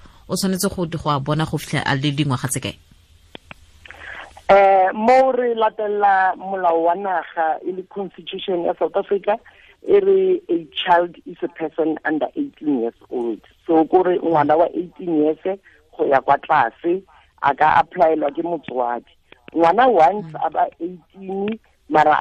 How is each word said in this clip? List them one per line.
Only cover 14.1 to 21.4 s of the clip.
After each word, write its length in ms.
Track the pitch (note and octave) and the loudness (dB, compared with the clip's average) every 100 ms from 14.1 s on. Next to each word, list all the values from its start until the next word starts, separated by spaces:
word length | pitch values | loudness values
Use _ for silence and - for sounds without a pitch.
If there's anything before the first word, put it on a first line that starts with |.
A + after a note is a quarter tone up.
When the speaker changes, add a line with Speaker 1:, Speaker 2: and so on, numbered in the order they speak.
| F3 | 0
Speaker 2:
ngwana 400 | E3 D#3+ C#3+ D#3 | 0 0 2 2
wa 80 | F3 | 2
eighteen 480 | - F3+ - F#3 D#3 | -2 -10 -10 -4 0
years 160 | D3+ D#3 F#3 G3 _ _ _ - | 0 -2 -6 -8 _ _ _ -6
go 100 | D3 | 0
ya 100 | C3+ | 0
kwa 160 | B2+ C#3+ | 2 0
tlase, 640 | - D#3 A#2 - E3+ F#3 - _ _ _ | 2 0 0 -2 -4 -4 -6 _ _ _
a 100 | C#3 | -4
ka 240 | C3+ D3+ D3+ | 2 2 2
apply-elwa 560 | E3 - E3 D#3+ D3 | -2 0 2 2 -2
ke 80 | C#3 | -6
motswadi. 720 | E3 E3+ - B2 A#2+ A#2+ - _ _ - - | -6 -8 -6 -6 -4 -6 -10 _ _ -20 -8
Ngwana 320 | - E3 F#3+ C4 | 2 2 4 4
once 460 | G3+ D#3+ G#3 E3 | 6 4 2 -6
Speaker 1:
Mm. 120 | D#3 - | -8 -6
Speaker 2:
a 40 | |
ba 180 | F3 F3+ - | -2 -4 -4
eighteen, 800 | E3 F3+ _ F#3 F#3+ F#3+ | -12 -12 _ -18 -10 -6